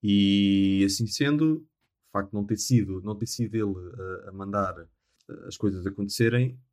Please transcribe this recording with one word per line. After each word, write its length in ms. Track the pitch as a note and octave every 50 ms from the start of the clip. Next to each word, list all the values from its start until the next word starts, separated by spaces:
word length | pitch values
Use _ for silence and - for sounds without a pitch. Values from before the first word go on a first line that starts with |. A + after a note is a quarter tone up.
E 800 | - G#2 G2+ G2+ G2+ G2 G2 G2+ G2+ G2 G2 G2 G2 G2 G2 G2 G2
assim 200 | G2 G2 - A2+ G#2+
sendo, 500 | - - D3 C#3+ D3 D3 D#3 D#3 D#3 D#3
o 540 | - _ _ _ _ _ _ _ _ _
facto 180 | _ G2+ G2+ G2+
de 40 | -
não 100 | G#2 G2+
ter 120 | G2+ A2 G2+
sido, 440 | - - B2+ A#2 G#2 F#2+ F#2+ F#2
não 140 | F#2 G#2 G#2+
ter 120 | G2+ A#2 A#2
sido 280 | - - A#2+ G#2+ G2+
ele 380 | A2+ G#2+ G2+ G2 F#2 F2+ F2 - B2 F#2+ F#2+ F#2 - -
a, 40 | G2+
a 20 |
mandar, 480 | F#2+ F#2+ G2 G2 G2+ G2+ G2 F#2 F2 E2 E2 E2 _ _ _ _ _ _ _ _
ah, 180 | - - - -
as 100 | - -
coisas 280 | - G#2 G2 F#2 F2
acontecerem 760 | G2 G2 - G2+ G2+ - - A#2 A2+ A#2 B2 B2+ C3 B2+ - _ _